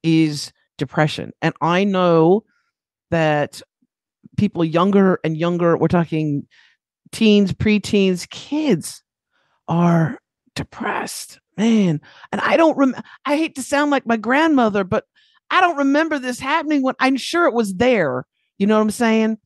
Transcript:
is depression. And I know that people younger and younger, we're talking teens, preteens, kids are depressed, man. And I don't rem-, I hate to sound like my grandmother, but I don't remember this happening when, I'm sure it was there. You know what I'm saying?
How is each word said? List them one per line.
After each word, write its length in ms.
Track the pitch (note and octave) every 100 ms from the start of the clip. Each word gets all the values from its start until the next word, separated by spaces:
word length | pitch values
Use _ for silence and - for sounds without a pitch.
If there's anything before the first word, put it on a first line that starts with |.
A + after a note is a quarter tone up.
is 500 | E3 D#3+ D#3 D3 - _ _ -
depression. 520 | C#3 - D#3 - A1+ -
And 120 | D#3+ -
I 240 | D#3+ F3+
know 600 | G3+ F#3 F3+ E3 D#3+ G3+ _ _ _ _ _ _ _
that 500 | E3+ D#3 D3 C#3+ - - _ _ _ _ _ - -
people 260 | G#3 E3+
younger 540 | E3 E3 F#3+ G3+ F#3+ F3+
and 120 | D#3+ D#3
younger, 400 | E3+ F3 E3+ D#3+
we're 120 | D#3+
talking 580 | F3+ E3 D#3+ D#3 C#3+ - _ _ _ _ _ _
teens, 400 | - A3 G#3 G3
preteens, 760 | - G#3+ G#3 - G#3 F#3+ F3+ -
kids 720 | - - D4 D4+ E3+ - - _ _ _ _ _ _ -
are 500 | E3 F3 E3+ E3 B3+ _ _ _
depressed, 840 | - - - E4+ - C4+ - - - _ -
man. 420 | A3+ A3 F#3 D3+ - - -
And 80 | G3+
I 160 | - C#4+
don't 200 | E4 C4+
rem-, 160 | C4+ A#3 - - -
I 100 | D4
hate 200 | D#4+ -
to 60 |
sound 280 | A#3+ C#4+ D4
like 160 | C4+ -
my 100 | A3+
grandmother, 680 | G#3+ C#4 E4 C#4 A3+ G3+
but 200 | F#3 G#3 _ _ _ _ _
I 100 | F4
don't 160 | F4+ C#4+
remember 420 | C#4 C#4+ D#4+ D4
this 220 | B3+ B3
happening 420 | C4 D#4+ D4+ D4
when, 120 | C4 B3+
I'm 160 | C4 C4+
sure 300 | - E4+ E4
it 60 |
was 200 | A#3 G#3
there. 500 | F3+ B3 A#3 D3+ B2+ - _ _ _
You 80 | G3
know 100 | G#3+
what 60 |
I'm 80 | G#3+
saying? 460 | G3 A#3 A3 A3 A3